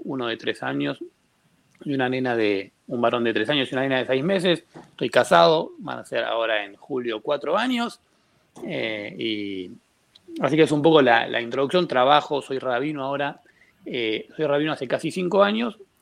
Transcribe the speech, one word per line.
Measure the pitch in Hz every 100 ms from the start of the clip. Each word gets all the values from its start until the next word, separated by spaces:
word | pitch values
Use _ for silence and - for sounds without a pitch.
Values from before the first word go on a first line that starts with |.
uno | - 135 120
de | 113
tres | 123 -
años | 127 139 143 139 349 _ _ _ _ _ _ _
y | 151
una | 135 127
nena | 131 127
de, | 117 107 98 - _ -
un | 123
varón | 120 120
de | 117
tres | 110 110
años | 147 127
y |
una | 131
nena | 135 131
de | 117
seis | 131
meses. | 165 196 180 160 -
Estoy | - - - 127
casado, | 131 120 170 170 160 - 339
van | 156 120
a | -
ser | 123
ahora | 117 113 113 107
en | 101 101
julio | - 131 120 107
cuatro | 147 143 143 196
años. | 254 240 240 - _ _ _ _ _ -
Eh, | - 143 113 107 104 -
y | 117 107 101 95 90 - _ _ _ _ - 330
así | 139 156
que |
es | 147
un | 151
poco | 160 156
la, | 127 117 -
la | 117
introducción. | 117 127 139 180 175
Trabajo, | 127 127 147 - 143
soy | - 135
rabino | 127 123 147 147
ahora. | 135 139 143 156 _ _ _ _
Eh, | - 127 110 107 -
soy | - 151
rabino | 143 156
hace | 147 127
casi | 135 139
cinco | 190 175 196
años | 101 110 117 - - _